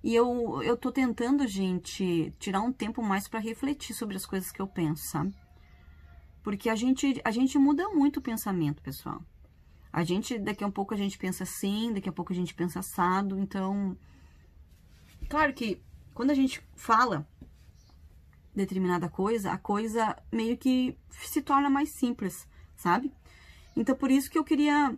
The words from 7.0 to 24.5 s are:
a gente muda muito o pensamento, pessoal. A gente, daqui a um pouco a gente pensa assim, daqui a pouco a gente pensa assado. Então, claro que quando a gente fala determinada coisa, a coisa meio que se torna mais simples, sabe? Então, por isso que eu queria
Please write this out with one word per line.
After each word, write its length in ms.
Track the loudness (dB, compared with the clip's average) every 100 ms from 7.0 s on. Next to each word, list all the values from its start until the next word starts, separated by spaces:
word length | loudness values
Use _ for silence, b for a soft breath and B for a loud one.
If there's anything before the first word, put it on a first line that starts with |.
| 2 0
a 80 | 0
gente 260 | 2 2 6
muda 300 | 6 4 2
muito 300 | 4 4 2
o 40 |
pensamento, 600 | -4 -4 -2 0 0 -2
pessoal. 420 | -8 -12 -10 -12 -12 -20 -20 b b b b
A 100 | -2
gente, 340 | 0 0 -2 -4
daqui 240 | -4 -2
a 60 | -4
um 40 |
pouco 220 | -4 -4
a 40 | -2
gente 200 | -2 -2
pensa 280 | -6 -4 -8
assim, 480 | -4 -2 0 -2
daqui 160 | -2 -4
a 20 |
pouco 220 | -6 -4
a 20 | -2
gente 180 | -4
pensa 260 | -2 -4 -4
assado. 600 | -8 0 2 2 0 -2
Então, 580 | -4 -2 -2 -2 -2 -6 b b b b b -20 -20 -20 -20 -20 -20 -12 -4
claro 240 | 2 2
que 280 | 2 -4 -4 -8 -20 -18
quando 180 | -2 2
a 40 | 4
gente 260 | 4 0 -14 -16
fala 500 | 2 4 4 0 -4 -14 -20 -20 -20 -20 -20 -20 -20 -20 -20 -20 -10
determinada 540 | -4 -2 0 2 2 -2
coisa, 460 | -2 0 0 -2
a 40 | -6
coisa 600 | -2 -2 0 0 -2 -2 -6
meio 260 | -2 -2 0
que 400 | 2 2 0 -4 -18
se 300 | -16 -6 -4
torna 280 | 2 4 4
mais 220 | 2 0
simples, 540 | -2 -2 0 -4 -6 -18 b b -4
sabe? 340 | 2 2 0 -10 b b b b b
Então, 220 | -2 0 0
por 160 | 4
isso 180 | 4 4
que 80 | -2
eu 60 |
queria 520 | 2